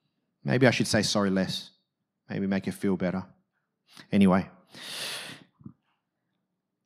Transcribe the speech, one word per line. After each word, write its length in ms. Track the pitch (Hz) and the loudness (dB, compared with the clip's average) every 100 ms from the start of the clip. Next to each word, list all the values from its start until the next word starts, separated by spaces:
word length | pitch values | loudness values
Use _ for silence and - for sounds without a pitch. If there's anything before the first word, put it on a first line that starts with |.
| _ _ _ _ | _ _ _ _
Maybe 220 | 139 131 127 | -2 2 4
I 40 | |
should 160 | 113 110 | 4 0
say 160 | 113 | 0
sorry 260 | 98 107 101 | 0 0 0
less. 420 | 95 85 - - _ _ _ _ _ - | 0 -2 -6 -14 _ _ _ _ _ -12
Maybe 180 | - 98 | -6 -2
make 200 | 98 95 | -2 -4
it 60 | |
feel 240 | 92 101 92 | -4 -2 0
better. 280 | 92 92 95 _ _ _ _ _ _ - - | -2 -4 -8 _ _ _ _ _ _ -20 -2
Anyway. 380 | 104 98 92 87 - _ - - - - - - - - _ - - _ _ _ _ _ _ _ _ _ _ | 4 6 6 2 -10 _ -20 -14 -12 -10 -10 -14 -18 -20 _ -20 -20 _ _ _ _ _ _ _ _ _ _